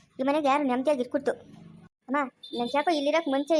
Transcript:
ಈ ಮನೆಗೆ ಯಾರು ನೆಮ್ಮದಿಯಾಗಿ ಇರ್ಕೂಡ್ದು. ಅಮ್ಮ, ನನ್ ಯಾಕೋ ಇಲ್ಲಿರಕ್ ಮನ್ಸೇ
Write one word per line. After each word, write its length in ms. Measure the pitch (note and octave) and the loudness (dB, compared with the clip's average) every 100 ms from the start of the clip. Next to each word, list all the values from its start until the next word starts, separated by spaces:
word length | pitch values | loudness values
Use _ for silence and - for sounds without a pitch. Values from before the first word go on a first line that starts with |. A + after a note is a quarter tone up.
| _ - | _ -6
ಈ 40 | C4+ | -2
ಮನೆಗೆ 200 | D4+ C#4+ | 0 2
ಯಾರು 160 | C#4+ | 2
ನೆಮ್ಮದಿಯಾಗಿ 380 | C#4 B3 C4 D4 | 2 0 0 0
ಇರ್ಕೂಡ್ದು. 300 | B3 C#4+ C#4 - - - - - - _ - | 0 -2 -2 -4 -10 -20 -20 -20 -20 _ -6
ಅಮ್ಮ, 100 | C#4+ B3+ _ - A#3 | -4 -4 _ -12 -6
ನನ್ 120 | A#3+ C#4 | -2 0
ಯಾಕೋ 160 | D4+ D4+ | 0 0
ಇಲ್ಲಿರಕ್ 300 | C#4 D#4 D#4+ | 2 0 0
ಮನ್ಸೇ 220 | C4+ C#4+ D#4+ | -2 2 2